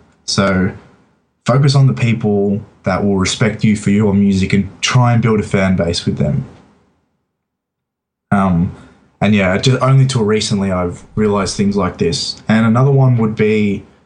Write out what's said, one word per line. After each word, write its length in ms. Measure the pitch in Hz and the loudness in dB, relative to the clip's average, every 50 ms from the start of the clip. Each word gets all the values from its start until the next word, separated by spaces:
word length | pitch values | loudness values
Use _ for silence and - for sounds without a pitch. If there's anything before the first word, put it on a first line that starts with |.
| _ _ _ _ - | _ _ _ _ -8
So 480 | - - - 98 95 95 92 92 104 - - - - _ _ _ _ _ _ _ _ _ _ - | -6 -2 0 0 0 0 0 -2 -2 -4 -8 -20 -20 _ _ _ _ _ _ _ _ _ _ -2
focus 280 | - 123 135 147 143 135 | 0 2 2 4 2 4
on 100 | 139 135 | 4 4
the 60 | 127 107 | 2 2
people 680 | - 120 117 110 - - 107 104 101 101 101 101 104 - - _ _ | 0 0 -2 -2 0 0 0 0 0 0 0 -2 -4 -6 -10 _ _
that 220 | - 98 92 87 95 | -4 -4 -2 -2 0
will 120 | 101 98 | 0 0
respect 460 | 95 92 90 - - 117 107 107 - - | 0 -2 -2 -2 -2 -2 -2 -2 0 0
you 120 | 110 104 | 0 0
for 140 | 104 - 98 | 0 0 0
your 220 | 101 104 110 104 98 | 0 2 2 2 2
music 380 | 101 101 101 98 95 95 - | 2 2 2 2 0 0 0
and 160 | - 98 95 98 - - | 0 -2 -2 -2 -6 -8
try 300 | - - - 127 123 120 120 | -4 -2 0 2 2 2 2
and 80 | 117 | 2
build 160 | 107 113 110 101 | 2 0 0 0
a 40 | 98 | -2
fan 320 | - - 98 95 95 92 | -2 -2 -2 0 0 0
base 280 | 87 85 85 85 - - | 0 -2 -2 -4 -4 -4
with 140 | 101 92 69 | -4 -4 -4
them. 260 | 71 - 67 - - - - - - _ _ _ _ _ _ _ _ _ _ _ _ _ _ _ _ _ _ _ _ _ _ _ _ _ _ _ _ _ _ _ _ - | -4 -2 -4 -4 -6 -8 -14 -20 -20 _ _ _ _ _ _ _ _ _ _ _ _ _ _ _ _ _ _ _ _ _ _ _ _ _ _ _ _ _ _ _ _ -4
Um, 440 | 104 101 98 95 90 85 87 92 - - - - - _ _ _ _ - | -2 0 0 0 0 0 -2 -2 -6 -12 -20 -20 -20 _ _ _ _ -2
and 140 | 98 101 107 | 0 2 2
yeah, 220 | 101 95 92 92 101 | 2 2 2 0 0
just 220 | - 135 127 - | 2 0 0 2
only 240 | - 131 135 135 131 | 2 2 4 4 4
till 180 | 131 - 123 110 | 2 0 -2 0
recently 460 | 101 107 107 104 - - 98 98 98 | 0 0 -2 -2 -2 -2 -2 -2 -2
I've 340 | 92 90 90 87 - - - - - | -2 -2 -4 -6 -6 -10 -14 -10 -4
realized 420 | 107 107 104 101 101 95 87 - | -2 0 0 0 0 -2 -4 -2
things 200 | - 101 98 98 | -2 -2 0 0
like 220 | 101 92 90 - - | 0 -2 -2 -2 -2
this. 440 | - 85 80 - - - - - - - | -2 -2 -2 -4 -6 -8 -10 -8 -4 0
And 180 | 110 110 113 | 0 2 2
another 240 | 113 113 123 135 143 | 2 2 2 2 2
one 260 | 139 135 131 127 123 117 | 4 4 4 2 2 2
would 160 | 113 107 107 | 0 -2 -2
be 500 | 107 107 107 110 107 104 101 98 101 - - _ _ _ | 0 0 0 2 0 0 -2 -2 -6 -10 -16 _ _ _